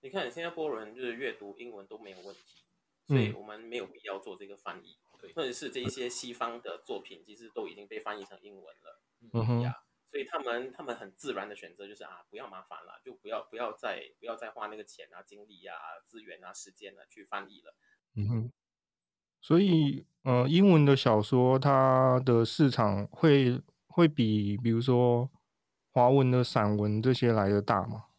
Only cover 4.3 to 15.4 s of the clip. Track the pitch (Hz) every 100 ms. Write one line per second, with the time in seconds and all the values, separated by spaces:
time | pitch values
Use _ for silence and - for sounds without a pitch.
4.3 | 92 98 101 95 87 - _ _ _ -
5.3 | - 135 120 139 131 123 135 123 - 123
6.3 | 120 117 117 107 85 - 107 - 87 92
7.3 | 107 113 117 98 82 101 107 107 104 95
8.3 | 95 104 98 80 _ 80 _ _ _ 117
9.3 | 117 110 120 120 - _ _ _ 143 135
10.3 | 160 131 117 131 127 139 117 98 - 139
11.3 | 104 104 101 85 90 101 104 87 90 87
12.3 | 104 123 92 - 82 87 90 131 117 104
13.3 | 110 - 113 117 107 113 92 - _ 117
14.3 | 113 113 - 104 107 101 - 78 87 98
15.3 | 104